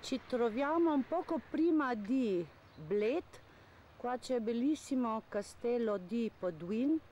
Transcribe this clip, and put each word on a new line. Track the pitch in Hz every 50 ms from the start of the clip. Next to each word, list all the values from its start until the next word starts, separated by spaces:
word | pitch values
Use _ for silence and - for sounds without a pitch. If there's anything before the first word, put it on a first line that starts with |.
Ci | - - - 247 - -
troviamo | - 240 233 233 208 233 277 285 311 339 339 330 302
un | 285 247 -
poco | 311 339 370 - 330 302 - -
prima | - 311 311 339 349 311 294 254 247
di | 220 202 196 254 269 254 226 190 175 175 143 - - - - -
Bled, | - 160 151 190 208 208 214 262 349 381 - - - - - - - - - - - - - -
qua | - - 240 247 240
c'è | - - 262 240
bellissimo | 220 214 240 233 240 285 311 277 - - 277 254 247 233 220 226 220 -
castello | - 214 202 - - - - 240 240 240 233 220 208 202
di | 180 175 208 233 233 214 - -
Podwin | - 180 170 156 160 175 208 220 247 294 320 320 - -